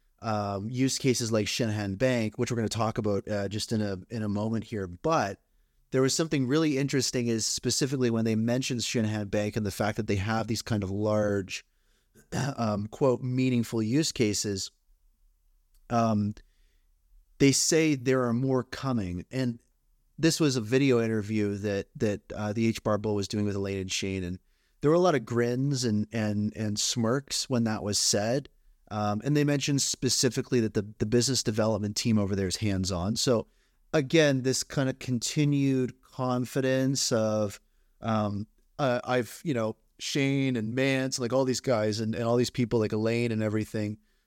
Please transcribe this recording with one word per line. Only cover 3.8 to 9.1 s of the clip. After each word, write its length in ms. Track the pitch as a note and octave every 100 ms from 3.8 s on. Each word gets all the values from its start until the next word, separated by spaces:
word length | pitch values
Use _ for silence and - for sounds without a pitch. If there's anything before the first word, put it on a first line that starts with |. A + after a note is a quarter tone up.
a, 160 | G#2 F#2 -
in 120 | A2+
a 60 | G#2+
moment 360 | G2+ A2 A2+
here. 220 | G#2+ G#2+ F#2+
But 520 | F2 D#3 D#3+ G2+ G2+ _ _ _ _ _
there 120 | C3
was 120 | C3
something 340 | - E3 D#3 B2
really 300 | D3+ D#3 C3+
interesting 480 | C#3 C#3 B2 B2+ A#2+
is 200 | A2+ -
specifically 640 | - B2 - C3+ C#3 B2
when 140 | A2+
they 100 | A2+
mentioned 460 | A2 A#2 B2 C3 B2
Shinhan 500 | - B2 G#2+